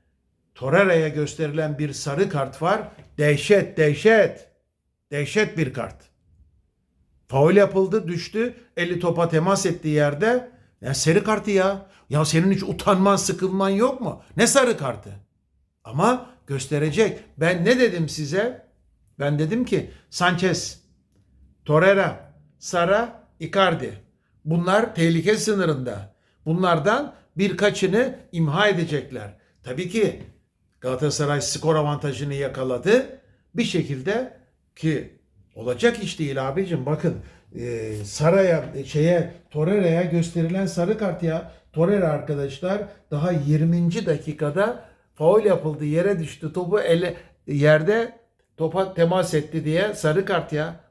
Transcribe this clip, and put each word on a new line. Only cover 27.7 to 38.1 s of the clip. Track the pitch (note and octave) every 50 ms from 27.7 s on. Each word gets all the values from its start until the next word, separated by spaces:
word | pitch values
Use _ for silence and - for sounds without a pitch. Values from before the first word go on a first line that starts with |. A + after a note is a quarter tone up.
| G3 - F#3+ F#3 F#3 A3+ C4 C4+ C4 - - _
imha | - E3 E3 D3 C#3+ F#3+ G#3
edecekler. | G#3 F#3+ E3+ D#3+ E3+ D3+ C3+ - - B2+ A2 G#2 G#2 - _ _ _ _ _ _
Tabii | A#2+ B2+ D#3+ F#3 E3+
ki | A3 A3+ G#3 G3 - - - - - _ _ _ _ _ _ _ _ _
Galatasaray | - B2+ B2+ B2+ D3+ C#3+ C#3 - D3 C#3+ D3 C#3+
skor | C#3 - - - - D#3 D#3+
avantajını | D#3 D3 D3 D3 C3+ - D3 C3+ G#2+ D3 C#3+ C#3
yakaladı. | C#3 C#3 C3 C#3 C3 C3 C3 B2 A#2+ B2+ F#3 A3+ C4 C4 - - - _ _ _ _ _ _ -
Bir | E3+ A3+
şekilde | - - E3 - - C#3+ B2+ B2+ F#3 G#3 A#3+ B3+ B3 - - _ _ _ _ _ _ _
ki | - D#3 D#3+ D3+ A#2+ - - - _ _ _ _ _ _ _ _
olacak | - A2+ B2 B2 - A3+ A#3 A#3 A3 G3
iş | - - -
değil | D#3 C#3 C3+ C3+ C3 C3+
abicim. | C3+ F#3 F#3+ F3 E3+ C3+ B2+
Bakın, | C#3 D3+ D3 - D#3+ A#2+ - - - - - _ _ -
e, | A#2+ A#2+ A#2+ A#2+ A2+ A2 A2 G#2+ G#2+ G2+
Sara'ya, | G#2